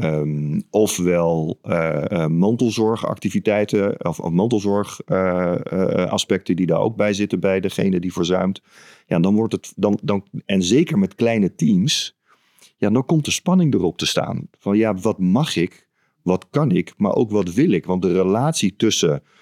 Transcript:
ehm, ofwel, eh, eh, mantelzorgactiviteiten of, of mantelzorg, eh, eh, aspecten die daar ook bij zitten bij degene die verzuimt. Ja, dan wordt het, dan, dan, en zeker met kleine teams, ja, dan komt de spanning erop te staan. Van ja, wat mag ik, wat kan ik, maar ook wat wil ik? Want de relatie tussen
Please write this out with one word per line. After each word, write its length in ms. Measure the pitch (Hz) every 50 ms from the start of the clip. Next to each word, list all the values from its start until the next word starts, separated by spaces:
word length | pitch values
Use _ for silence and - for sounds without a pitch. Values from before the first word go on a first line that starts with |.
| -
ehm, 580 | 80 78 76 76 76 76 73 73 73 76 - - _
ofwel, 880 | - 107 107 98 - - 90 87 87 87 85 82 82 80 80 82 85 -
eh, 500 | - - 90 85 80 80 78 76 71 -
eh, 160 | - 87 -
mantelzorgactiviteiten 1800 | 78 82 82 92 104 120 117 131 113 107 113 110 110 113 107 - - 107 - - 98 - 104 - 107 104 104 104 - - 104 98 101 - - -
of, 140 | 87 78 -
of 120 | - 85
mantelzorg, 680 | 82 87 101 120 123 104 95 101 101 104 101 - - - -
eh, 480 | - 95 95 95 92 90 90 90 87 87 - - -
eh, 400 | - 95 95 - - - 90 90
aspecten 440 | 98 98 - - 98 90 - - 90
die 100 | 85 90
daar 140 | 80 82 -
ook 160 | - - 113
bij 180 | 101 104 104 101
zitten 260 | 95 104 101 - 90
bij 200 | 92 98 95 95
degene 400 | 92 95 - - 101 98 92 90
die 140 | 87 90 -
verzuimt. 480 | - 85 85 90 92 92 95 98 - - _ _ - - - - - _
Ja, 140 | - 90 85
dan 160 | 82 95 104
wordt 180 | 107 113 110 -
het, 200 | 92 - - -
dan, 240 | - 98 104 104 104 -
dan, 220 | - 101 98 - _ - - -
en 180 | - 98 95 90
zeker 360 | 85 107 143 175 - 160 104
met 160 | 95 90 -
kleine 400 | - 120 117 113 110 101 85 -
teams, 640 | - - 113 107 87 104 147 - - - - - _ _ _ _ _ _ _ _ _ - _ _
ja, 120 | _ 101 104
dan 160 | 107 127 131
komt 200 | - 170 156 147
de 60 | -
spanning 420 | - - - 175 180 185 175 147 117
erop 240 | 95 90 85 80
te 80 | - 80
staan. 420 | 73 - - - - 92 - - - _ _
Van 180 | - 98 101
ja, 160 | 107 113 110 101
wat 240 | 95 98 113 101 -
mag 360 | 92 90 95 123 156 - -
ik, 320 | 87 85 - - _ _ _ _ _ _ _ _ _
wat 260 | - 87 92 92 - -
kan 220 | - 139 156 151
ik, 220 | 180 - - - -
maar 160 | - 101 98 -
ook 160 | - 123 104
wat 220 | 104 104 95 87 85
wil 180 | 110 156 180
ik? 140 | 101 85 -
Want 160 | 90 92 92
de 100 | 87 92 87
relatie 600 | 95 92 92 98 113 135 156 160 - - 95 -
tussen 480 | - - 110 - - - 82 73 69 - _ _ _